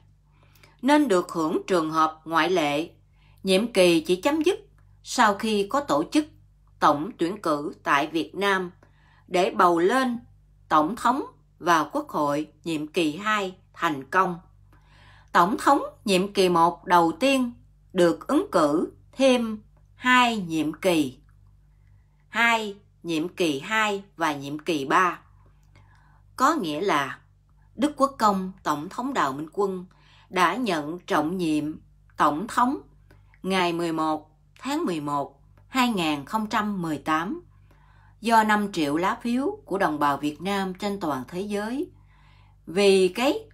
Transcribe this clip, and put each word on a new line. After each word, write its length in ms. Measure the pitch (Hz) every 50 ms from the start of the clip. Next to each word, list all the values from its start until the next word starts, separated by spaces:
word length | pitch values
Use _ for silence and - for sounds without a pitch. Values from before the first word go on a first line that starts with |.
| _ _ _ _ _ _ _ _ _ _ _ _ - _ _ _
nên 260 | - 254 294 302 294
được 240 | 247 190 180 175 -
hưởng 300 | - 170 160 156 202 403 -
trường 240 | - 190 170 156 156
hợp 300 | 156 160 156 156 - - _
ngoại 240 | 160 165 160 160 175
lệ. 400 | 190 175 151 143 143 147 170 - - _ _ _ _ _ _ _ _ - -
Nhiệm 300 | 190 190 185 233 240 -
kỳ 280 | 196 180 175 170 160
chỉ 200 | 156 - 180 180
chấm 200 | - 285 294 320
dứt 180 | 294 359 415 440 - _ _ _ _ _ - _ _
sau 320 | - - 254 226 214 202
khi 320 | 202 - 220 214 202 196 202
có 100 | - -
tổ 240 | 190 - 285 294 311 -
chức 140 | - 302 302 - - - _ _ _ _ _ _ _ _
tổng 320 | 175 160 143 147 160 208 -
tuyển 240 | - 175 170 - -
cử 320 | - 170 151 147 147 - - - _
tại 240 | 165 151 139 160
Việt 280 | 156 151 165 143 - -
Nam 360 | 180 196 202 196 190 185 175 - _ _ _ _ _ _ _ _ _ _
để 220 | - 180 175 185 -
bầu 300 | - 208 185 175 170 165
lên 400 | 170 202 240 262 262 247 240 233 - - - _ _ _ _ _ _ _
Tổng 260 | 160 156 151 165 220
thống 280 | - - 233 254 285 440 - - _ _ _ _ _
và 240 | - 175 170 160 147
Quốc 260 | - - 285 294 -
hội 380 | - 165 147 143 143 147 156 - _ _ _
nhiệm 240 | 170 165 147 151
kỳ 300 | 151 - 185 165 151 147
hai 380 | 185 208 214 214 208 196 185 185 - _ _ _
thành 300 | - 170 170 151 135 135
công. 360 | - - 185 - 185 175 170 - _ _ _ _ _ _ _ _ _ _ - - - - - _ _
Tổng 240 | - 190 175 190 254 -
thống 240 | - 311 277 339 523 587 - _ -
nhiệm 280 | 208 190 180 190 202 -
kỳ 160 | 202 185 185
một 360 | 175 165 165 170 175 - -
đầu 260 | 180 180 175 170 165 165 -
tiên 320 | 262 277 269 262 254 240 240 - - - _ _ _ _ -
được 340 | 185 175 170 160 160 -
ứng 200 | - 262 320 403 -
cử 400 | - 175 - 285 294 175 - - - - _ _
thêm 500 | - - 269 269 247 247 233 220 220 214 - _ _ _ _ _ _
hai 420 | _ - 254 254 254 240 233 226
nhiệm 360 | 214 180 165 160 160 147 151 160
kỳ, 440 | - - 190 170 160 143 123 - - _ _ _ _ _ - _ _ _ _ _ _ _ _ _ _ _ _ _ _ _ _
hai, 480 | - 208 233 233 233 226 220 208 196 202 _ _ _ _ -
nhiệm 260 | 170 165 156 160 180
kỳ 300 | - - 180 160 143 135
hai 440 | 165 196 220 220 214 214 202 196 196 - _
và 180 | - 165 156 143
nhiệm 260 | 139 139 139 143 151
kỳ 260 | - - 170 143 135
ba. 340 | 139 151 180 185 175 156 - - _ _ _ - - _ _ _ _ _ - _ _ _ _ _ _ _ _ _ _ _
Có 180 | - 254 285 339
nghĩa 280 | 302 190 156 147 151
là 380 | 392 190 160 147 139 131 - - _ _ _ _ _ _ _ _ _ _ _
Đức 180 | - 247 302 -
Quốc 180 | - 269 269 -
Công 340 | - 226 208 196 190 190 185 - - -
Tổng 260 | 165 151 143 151 190
thống 240 | - - 240 277 269
Đào 200 | 196 156 139 131
Minh 160 | 143 160 156 -
Quân 320 | 190 202 190 190 185 180 - _ _ _ _ _ _ _ _
đã 260 | - 180 180 165 185
nhận 440 | 240 262 208 175 156 143 151 170 180
trọng 380 | - - 190 156 151 160 185
nhiệm 420 | 190 170 156 151 151 147 151 160 - - _ _ _ _ _ _
Tổng 300 | - 170 151 147 151 208
thống 300 | 220 - 254 240 247 294 - - - _ _ _ _ - _ _ _ _ _ -
ngày 300 | 185 190 185 180 175 170
mười 180 | 170 170 165
một 380 | 160 160 160 156 156 151 - _ _ _ _ _ _ -
tháng 260 | - 262 285 311 349
mười 160 | 220 175 151
một, 400 | 147 147 147 143 135 - - _ _ _ _ - _
hai 220 | _ - 262 247 247
nghìn 360 | 226 185 165 156 151 143 135
không 220 | - - 220 220
trăm 340 | 208 220 214 208 208 202 185
mười 160 | 170 160 151
tám, 440 | 143 - 160 156 156 170 202 311 349 - _ _ _ _ _ _ _ _ _ _ _ _ _ _ _
do 220 | 202 226 233 226 214
năm 280 | 214 208 214 208 196
triệu 260 | - 170 151 139 143
lá 200 | 160 180 196 233 233
phiếu 360 | - 240 240 254 277 392 427 - -
của 120 | - 180
đồng 220 | 196 190 160 151 147
bào 180 | 151 143 139
Việt 240 | 135 143 147 147 -
Nam 320 | 170 196 202 196 190 185 180
trên 260 | - 208 202 202 202
toàn 240 | 190 156 139 131 123
thế 140 | - 175 180
giới, 500 | 208 208 208 202 208 220 247 277 359 - - - _ _ _ _ _ _ _ _ _ _ _ _ _
vì 420 | - 165 196 202 196 190 190 190
cái 320 | 180 185 233 247 285 403 440 - -